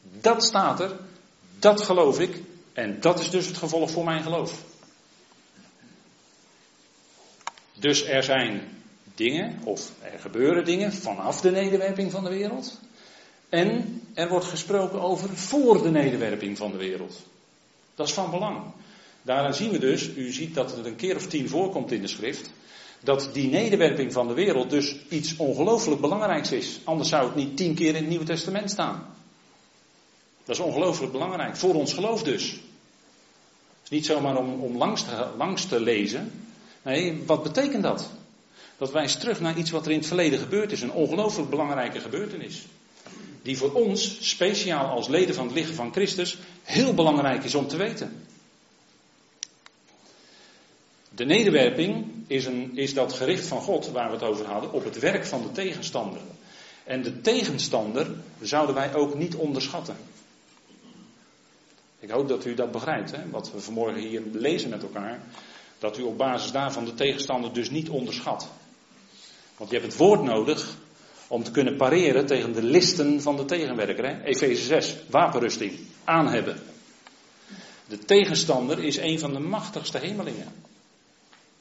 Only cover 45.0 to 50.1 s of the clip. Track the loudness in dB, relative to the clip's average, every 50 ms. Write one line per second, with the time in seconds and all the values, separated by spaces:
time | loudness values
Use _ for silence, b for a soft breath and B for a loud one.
45 | -2 2 4 4 4 4 2 -2 -4 -2 -2 -2 -2 -4 -4 -6 -6 -4 0 0
46 | 0 0 0 -2 -4 -4 -6 B B B B B B -2 2 2 4 4 4 4
47 | 6 6 6 4 4 2 0 0 -2 -2 0 0 0 -2 -2 -2 -4 -4 -4 -6
48 | -8 -10 -10 -14 -18 -20 -20 -20 _ _ _ _ _ _ _ _ _ _ _ _
49 | _ _ _ _ _ _ _ -16 -16 -16 _ _ _ -20 _ _ _ _ B B
50 | B B